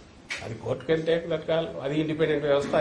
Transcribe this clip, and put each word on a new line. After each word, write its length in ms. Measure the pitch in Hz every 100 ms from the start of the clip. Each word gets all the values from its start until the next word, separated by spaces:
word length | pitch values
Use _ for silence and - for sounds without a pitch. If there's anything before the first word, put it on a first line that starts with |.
| - - - -
అది 120 | 110 113
court 180 | 113 127 -
can 120 | 160 160
take 140 | 170 170
that 120 | 156 160
call. 160 | 160 165 -
అది 100 | 135 156
ఇండిపెండెంట్ 440 | 151 156 156 147 147
వ్యవస్థ, 240 | 143 139 160